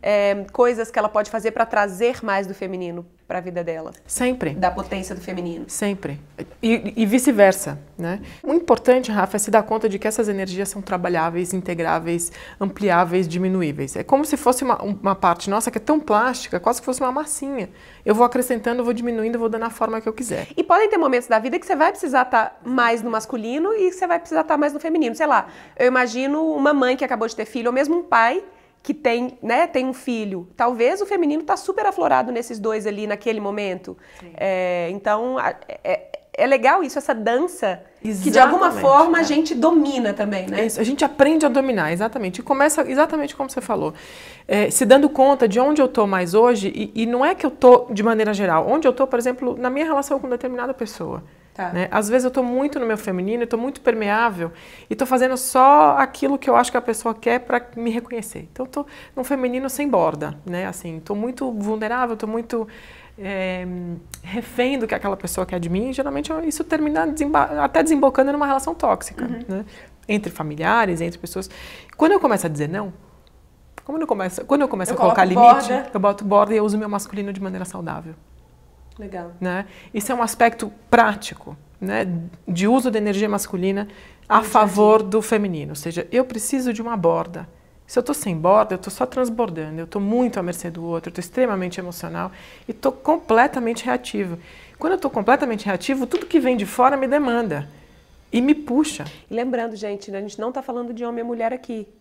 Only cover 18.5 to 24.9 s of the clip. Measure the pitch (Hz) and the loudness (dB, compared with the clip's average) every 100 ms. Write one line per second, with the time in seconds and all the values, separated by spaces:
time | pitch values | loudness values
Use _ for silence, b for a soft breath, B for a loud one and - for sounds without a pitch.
18.5 | 240 240 240 240 240 240 226 220 233 226 | -2 -2 -2 -2 -2 -2 -2 -2 -2 -2
19.5 | 220 226 226 220 220 220 220 240 208 - | -2 -6 -4 -4 -2 -6 -6 -6 -6 -6
20.5 | - 349 349 427 415 302 247 240 220 240 | -4 2 4 4 2 2 0 2 0 2
21.5 | 349 - 320 320 - 320 262 247 233 214 | -4 -2 2 2 0 0 2 4 2 0
22.5 | - 240 254 233 233 226 226 262 240 220 | -4 -4 2 2 2 -2 -4 -4 -6 -4
23.5 | 269 359 440 370 370 359 339 339 320 311 | -2 0 2 0 0 -2 -2 0 -2 0
24.5 | 302 294 285 330 | 0 0 -2 -2